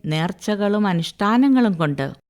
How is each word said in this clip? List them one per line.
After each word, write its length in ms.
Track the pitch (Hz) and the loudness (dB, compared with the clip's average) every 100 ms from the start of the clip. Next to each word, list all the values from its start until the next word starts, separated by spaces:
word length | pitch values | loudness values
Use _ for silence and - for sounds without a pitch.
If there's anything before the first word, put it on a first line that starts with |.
| - | -4
നേർച്ചകളും 760 | 156 170 - - 202 208 208 208 | -4 -4 -6 -6 -2 0 0 0
അനുഷ്ഠാനങ്ങളും 840 | 175 160 - 202 240 277 262 233 | -2 -4 -4 0 4 4 4 2
കൊണ്ട് 340 | 170 156 143 139 - | 0 -2 -2 -6 -8